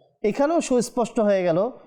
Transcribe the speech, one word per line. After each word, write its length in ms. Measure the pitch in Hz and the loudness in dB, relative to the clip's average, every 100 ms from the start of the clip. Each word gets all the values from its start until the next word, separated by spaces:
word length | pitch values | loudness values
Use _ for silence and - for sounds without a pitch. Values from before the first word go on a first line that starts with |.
| _ _ | _ _
এখানেও 380 | 208 202 285 339 | -4 0 0 0
সুস্পষ্ট 600 | - 247 - 247 226 240 | 0 0 -2 -4 -4 0
হয়ে 220 | 208 190 | 0 2
গেল 280 | 180 165 233 - | 2 0 -2 -6